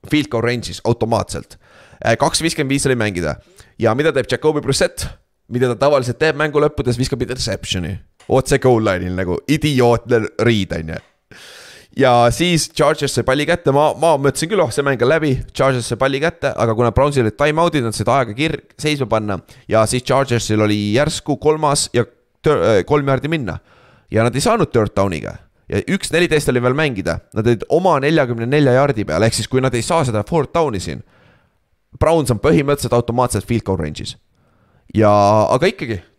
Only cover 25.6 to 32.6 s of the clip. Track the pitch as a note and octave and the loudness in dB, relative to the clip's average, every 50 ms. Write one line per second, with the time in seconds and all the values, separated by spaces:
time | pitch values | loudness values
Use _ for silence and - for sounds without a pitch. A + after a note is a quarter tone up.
25.6 | _ - - G2+ - - F#3+ G3 - - D3 E3 F3 D#3 D#3 D3 C#3+ C#3+ B2+ A#2+ | _ -4 -4 -4 -2 -2 -4 -4 -4 -2 0 0 2 2 2 0 2 0 -2 0
26.6 | A#2+ B2 B2+ D3 D#3+ C#3+ A#2+ F#2+ - E2 D#2+ E2 _ _ - G#2+ G#2+ A#2+ A#2+ G2+ | 0 0 0 0 -2 -2 -2 -4 -4 -4 -4 -6 _ _ -6 0 2 2 0 0
27.6 | - _ - E3+ F#3 F#3 D#3+ C#3 C3+ D3 E3 D#3 C3+ A#2+ A#2+ A2+ A#2 A#2+ C#3+ D3+ | 0 _ 0 2 2 2 2 2 2 0 2 0 0 -2 -4 -6 -2 0 2 2
28.6 | D3 B2+ A#2+ B2+ C#3+ C#3+ C3 A2 G2 - D2+ E2+ G#2+ A2+ - - G#2+ - - B2+ | 4 4 4 4 2 2 0 -4 -4 -4 0 0 0 0 0 -2 -6 -2 -2 0
29.6 | C3 C3 B2 A#2+ G#2+ - F3+ E3 D3+ B2+ G#2+ G#2+ G#2 - E3+ E3 C#3 - - E3+ | 0 0 -2 -2 -2 0 0 0 0 0 -2 -4 -4 -2 -2 -2 -2 0 0 0
30.6 | D#3+ C#3+ G#2+ F2+ D#2+ F2 C#2+ - - _ _ _ _ _ _ _ _ _ _ _ | 0 0 -2 -6 -6 -8 -10 -12 -14 _ _ _ _ _ _ _ _ _ _ _
31.6 | _ _ _ _ _ _ - - - D3+ E3 E3 C#3 A2+ B2 G#2 - D3+ E3 D#3+ | _ _ _ _ _ _ -6 -2 0 2 2 2 2 0 -2 0 2 2 2 4